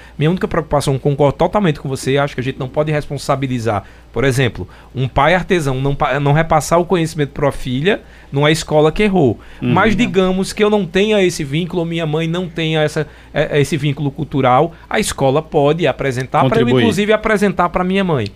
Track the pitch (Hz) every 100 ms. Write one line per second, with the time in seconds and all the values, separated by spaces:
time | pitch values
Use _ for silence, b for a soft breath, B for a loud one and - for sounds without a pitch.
0 | B - 151 180 - 175 156 147 143 135
1 | 151 143 143 - 165 208 190 143 139 131
2 | 131 139 143 - 127 131 131 151 151 151
3 | 143 143 - 135 135 123 113 101 B B
4 | B 113 135 127 127 - 117 B B 120
5 | 131 - 147 180 160 180 139 131 139 139
6 | 147 135 143 147 160 160 143 170 175 185
7 | 160 160 143 - 143 - - 127 165 240
8 | B B B 139 147 160 - 151 156 156
9 | 214 190 135 - B B 123 - 214 190
10 | 233 175 185 185 185 - 208 214 170 185
11 | 214 214 180 165 147 147 175 180 165 165
12 | 160 156 165 170 180 165 160 160 151 156
13 | 147 B B - 151 147 143 156 147 143
14 | 143 139 143 139 127 127 165 B B 220
15 | 214 - 135 143 160 160 143 165 151 -
16 | 139 123 131 147 165 156 123 127 117 170
17 | 208 214 214 208 202 170 175 180 180 190
18 | 190 143 104